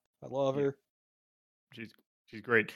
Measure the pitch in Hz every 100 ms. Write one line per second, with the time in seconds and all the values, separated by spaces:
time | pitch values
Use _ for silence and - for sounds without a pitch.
0 | _ - 135 131 135 139 139 139 _ _
1 | _ _ _ _ _ _ _ 113 110 -
2 | _ _ - 113 117 113 -